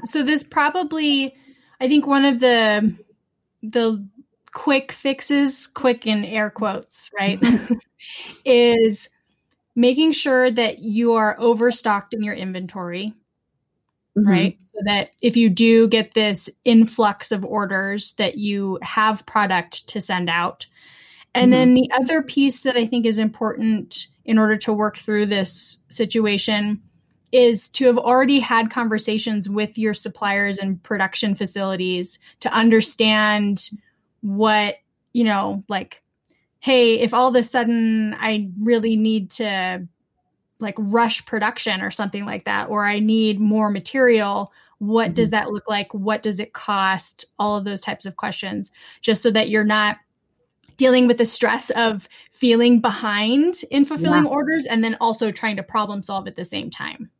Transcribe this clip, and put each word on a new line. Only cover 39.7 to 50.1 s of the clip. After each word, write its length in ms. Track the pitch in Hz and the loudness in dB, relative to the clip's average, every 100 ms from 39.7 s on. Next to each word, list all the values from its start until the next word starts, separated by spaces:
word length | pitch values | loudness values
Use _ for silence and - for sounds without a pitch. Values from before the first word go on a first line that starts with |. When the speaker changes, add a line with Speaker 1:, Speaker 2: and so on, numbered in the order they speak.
| 185 175 _ _ _ _ _ _ _ | -6 -12 _ _ _ _ _ _ _
Speaker 1:
like, 160 | 214 220 | -10 -6
rush 480 | 202 233 233 - - | -2 0 0 -2 -6
production 560 | 220 214 240 220 190 | -4 -4 -4 -4 -4
or 100 | 190 | -4
something 320 | - 196 202 | -6 -6 -6
like 220 | 202 202 - | -8 -8 -4
that, 240 | 202 - | -4 -2
or 160 | 208 202 | -2 0
I 140 | 208 | 0
need 420 | 214 220 220 202 | 2 2 2 2
more 280 | 214 220 214 | 2 2 0
material, 840 | 196 - 269 247 220 202 202 196 _ _ _ | -2 -4 2 4 4 2 -4 -6 _ _ _
what 360 | 208 226 214 | -2 0 0
does 140 | 170 220 | 0 0
Speaker 2:
Mm-hmm. 40 | |
Speaker 1:
that 200 | 214 208 | 0 -2
look 180 | 208 - | -6 -4
like? 240 | 208 202 | -4 -4
What 300 | 208 202 214 | -6 -4 -2
does 160 | 214 190 | -4 -6
it 140 | 220 | -8
cost?" 720 | - - 202 190 190 - - - - | -10 -4 -2 0 -2 -4 -10 -16 -4
All 200 | 208 208 | -2 -2
of 80 | 202 | -4
those 160 | 196 | -6
types 240 | - - 196 | -8 -10 -12
of 100 | - | -10
questions, 560 | 208 - 196 208 196 - - - | -10 -8 -8 -8 -10 -14 -20 -6
just 200 | - 214 | -2 2
so 80 | 240 | 2
that 180 | 220 220 | 2 2
you're 160 | 214 208 | 0 2
not 320 | 214 208 214 _ | 2 0 -4 _